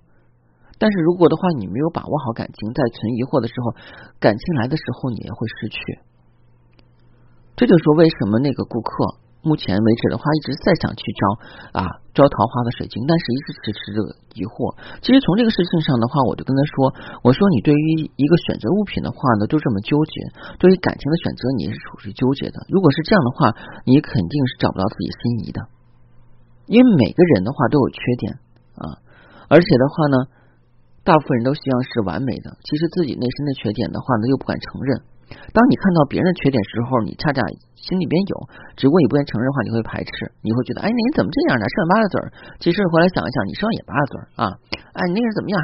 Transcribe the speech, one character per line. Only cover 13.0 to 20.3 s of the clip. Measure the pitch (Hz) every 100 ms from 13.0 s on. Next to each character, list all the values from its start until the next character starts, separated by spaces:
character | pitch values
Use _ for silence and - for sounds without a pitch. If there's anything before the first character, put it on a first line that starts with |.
| 131
但 | 165
是 | 147
一 | 123 147
直 | 143
持， | -
持 | 104 - 104
着 | 92 - _ -
疑 |
惑。 | 98 - 110 - - -
其 | - 262
实 |
从 | 269 190
这 | 226
个 |
事 | -
情 | 175 170
上 | 156 127
的 | 117
话， | 139 120
我 | -
就 |
跟 | 76
他 | 135 147
说， | - 131 - - -
我 | 120
说 | 135 202 139
，“你 |
对 | 156
于 | 147 156 160 151 -
一 | 143
个 | 170
选 | - -
择 | 107 190
物 |
品 | 202 -
的 | - -
话 | 127 107
呢， | 107
就 | 156
这 | 143
么 | 98
纠 | - 147
结； | 156 - -